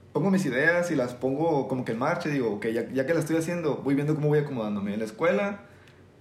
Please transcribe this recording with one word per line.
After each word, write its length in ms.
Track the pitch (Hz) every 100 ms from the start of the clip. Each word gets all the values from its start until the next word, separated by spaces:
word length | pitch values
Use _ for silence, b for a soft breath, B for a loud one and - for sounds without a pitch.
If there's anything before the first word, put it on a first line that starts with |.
| -
pongo 180 | 151 196
mis 120 | 185 147
ideas 420 | 123 160 175 175
y 60 | 139
las 180 | 120
pongo 540 | - 131 143 165 143 -
como 180 | 131 120
que 60 |
en 80 | 113
marcha, 280 | 143 170 156
digo, 240 | 143 113
"Ok, 120 | 104 113
ya, 200 | 113 107
ya 140 | 127 135
que 80 |
las 120 | 160 151
estoy 120 | 165
haciendo, 380 | 160 175 151 120
voy 100 | 139
viendo 220 | 139 147 147
cómo 140 | 147
voy 100 | 151
acomodándome". 540 | 143 123 107 101 101
En 60 | 107
la 60 | 107
escuela, 540 | - 170 202 202 202 B B B B B -